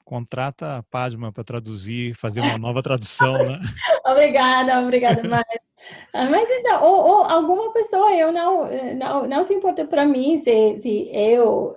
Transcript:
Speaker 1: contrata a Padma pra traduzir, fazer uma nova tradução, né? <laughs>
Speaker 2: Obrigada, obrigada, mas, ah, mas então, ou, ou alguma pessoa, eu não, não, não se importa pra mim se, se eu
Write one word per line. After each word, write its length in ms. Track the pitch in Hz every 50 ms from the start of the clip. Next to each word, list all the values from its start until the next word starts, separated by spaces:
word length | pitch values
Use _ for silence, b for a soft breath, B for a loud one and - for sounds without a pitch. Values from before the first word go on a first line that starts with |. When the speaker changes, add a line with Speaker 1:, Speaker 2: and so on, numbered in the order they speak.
| _
Speaker 1:
contrata 720 | - 135 120 120 - - 123 131 139 - - 160 151 139 120
a 40 |
Padma 500 | 110 _ - 123 127 127 117 113 120 110
pra 100 | 101 123
traduzir, 720 | 110 - 120 120 110 110 110 101 95 107 117 120 120 120 117
fazer 260 | - - 113 101 120
uma 160 | 120 117 113 113
nova 240 | 113 120 120 131
tradução, 600 | 127 139 131 120 107 - - - - 131 131 131 -
né? 160 | 127 135 180
<laughs> 420 | - - - - - - 622 - -
Speaker 2:
Obrigada, 760 | - 262 285 294 277 247 269 262 262 254 254 254 262 254 254
obrigada, 400 | 247 247 247 247 240 233 226 233 226
mas, 200 | 226 240 233 233 - 233 - - _ _ B B B B B B B
ah, 160 | - - 254 269
mas 200 | 302 415 466 466
então, 320 | 508 494 480 480 381 - 294
ou, 140 | 339 392 359 - 330 392 415
ou 40 | 349
alguma 480 | - 330 339 311 320 370 403 453 453
pessoa, 400 | 453 453 427 - 403 381 415 427 381
eu 160 | 339 320 320
não, 360 | 339 339 339 359 381 330 285 - - 262 254 247 247
não, 300 | 262 262 - 277 277 233
não 180 | 247 269 302 370
se 100 | 381 403
importa 320 | 381 392 370 359 - 302
pra 180 | - 339 285 294
mim 320 | 294 269 254 262 285 330
se, 420 | 294 - 247 226 220 220 214 - -
se 280 | - 240 208 208 - -
eu 640 | - 208 208 220 233 247 233 214 180 - - - -